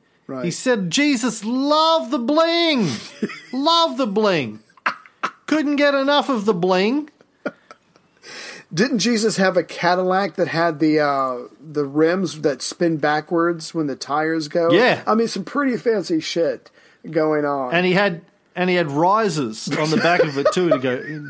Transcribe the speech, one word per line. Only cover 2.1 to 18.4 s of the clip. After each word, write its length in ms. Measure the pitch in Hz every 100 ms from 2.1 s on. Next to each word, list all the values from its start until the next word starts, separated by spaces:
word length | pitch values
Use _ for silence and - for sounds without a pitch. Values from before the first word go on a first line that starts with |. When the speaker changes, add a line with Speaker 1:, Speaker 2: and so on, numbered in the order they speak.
Speaker 2:
the 80 | 247
bling. 680 | 233 302 330 339 330 277 175 107 - -
Speaker 1:
<laughs> 300 | - - -
Speaker 2:
Loved 460 | 254 294 339 330 254
the 100 | 240
bling." 520 | 196 214 170 117 107 _ - - - - _ - - -
Couldn't 280 | 302 285 285
get 180 | 285
enough 340 | 277 269 285 269
of 180 | 240 202
the 100 | 180
bling. 540 | 185 185 208 285 294 _ _ _ - - _ - _ _ _ _ - - - - -
Speaker 1:
Didn't 240 | 160 254 240
Jesus 380 | 208 226 220 190
have 200 | 190 180
a 60 |
Cadillac 720 | 165 - 175 180 185 185 196 170
that 120 | 156
had 320 | 160 170 151
the, 200 | 156 156
uh, 480 | 147 135 131 123 123 -
the 240 | 156 147 139
rims 560 | 143 160 185 175 147
that 220 | 151 135
spin 340 | - - 175 160
backwards 760 | 147 151 151 170 170 170 165
when 120 | 165 147
the 100 | 127
tires 520 | - 147 160 160 147
go? 240 | 175 170
Speaker 2:
Yeah. 320 | 170 240 143 -
Speaker 1:
I 80 |
mean, 140 | 220 226
some 160 | 202 165
pretty 320 | 277 269 214
fancy 420 | 240 214 165 160
shit 520 | - 170 156 117 - _ _ _ -
going 360 | 160 156 151 147
on. 300 | 139 127 170
Speaker 2:
And 100 | 185
he 80 |
had, 280 | 185 202 165 - _